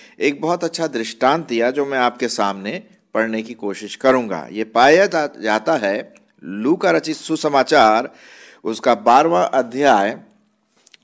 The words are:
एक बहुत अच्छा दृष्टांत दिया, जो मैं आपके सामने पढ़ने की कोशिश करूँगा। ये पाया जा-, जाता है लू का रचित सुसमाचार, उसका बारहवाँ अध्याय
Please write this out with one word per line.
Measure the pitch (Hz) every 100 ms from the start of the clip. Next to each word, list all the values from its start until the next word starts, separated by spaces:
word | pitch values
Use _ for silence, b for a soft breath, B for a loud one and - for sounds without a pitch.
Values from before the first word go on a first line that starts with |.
| B B
एक | 131 143
बहुत | 156 170
अच्छा | 170 - 160
दृष्टांत | 123 113 - 127 160 151
दिया, | 117 120
जो | 139 139
मैं | 135
आपके | 123 120 123
सामने | - 101 98 98 175 - b _
पढ़ने | 110 113 110
की | 113
कोशिश | 113 101 95 104 -
करूँगा। | 131 131 113 85 64
ये | 98
पाया | 110 117 135 165 196
जा-, | 170 147 -
जाता | 107 107 131 156
है | 101 104 - _ _ _
लू | 76 101 120 185
का | 185
रचित | 165 156 151
सुसमाचार, | - 160 151 139 127 151 110 110 135 B B B B B
उसका | - 110 127
बारहवाँ | 117 113 127 165 175 175
अध्याय | - 120 127 143 107 101 131 - _ _ _ _ _ _ _